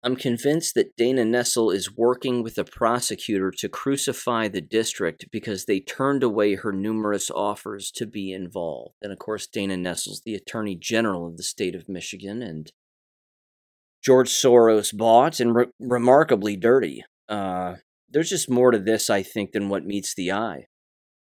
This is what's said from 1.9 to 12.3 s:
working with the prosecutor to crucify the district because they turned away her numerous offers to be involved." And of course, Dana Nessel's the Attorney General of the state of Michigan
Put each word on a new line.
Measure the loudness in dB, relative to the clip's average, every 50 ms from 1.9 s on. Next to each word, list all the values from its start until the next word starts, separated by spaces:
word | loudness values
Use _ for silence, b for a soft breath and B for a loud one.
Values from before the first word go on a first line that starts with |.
| -4
working | 0 2 2 2 0 -2 -4 -2 -2 -4
with | -4 -4
the | -6 -6
prosecutor | -6 -4 0 0 2 2 0 -2 -4 -6 -6 -4 -2 -2 0 0 -2 -4 -6
to | -8 -8
crucify | -8 -6 -4 -4 -2 -2 -2 -4 -4 -4 -4 -2 -2 0 0 -2
the | -2 -6
district | -8 -2 -2 -2 0 0 -2 -2 -4 -4 -4 _ -16 -10 -10
because | -8 -6 -6 -6 -6 -2
they | -2 -2 -2
turned | -2 -8 -6 -2 0 0 0 2 0
away | 0 2 2 2 2 2
her | 0 -4 -6 -4
numerous | -4 -4 -2 -2 -2 -2 -2 -2 -2 -4 -6
offers | -4 -4 -2 -4 -4 -6 -8 -12 -12 -10 -12 -12 -8
to | -10 -10
be | -8 -8 -10 -8 -8
involved." | -8 -8 -10 -8 -8 -6 -6 -6 -6 -8 -12 -18 _ _ -14
And | -14 -12
of | -12
course, | -8 -8 -8 -8 -8 -8
Dana | -6 -6 -4 -4 -4
Nessel's | -4 -4 -4 -6 -6 -8 -10 -10 -12 _
the | -10 -10
Attorney | -10 _ -10 -8 -8 -6 -6 -8
General | -8 -8 -2 0 0 0 0 -2 -4 -6
of | -10 -10 -10
the | -10
state | -10 -6 -4 -4 -4 -4
of | -8 -10 -10
Michigan | -10 -10 -10 -12 -12 -12 -12 -10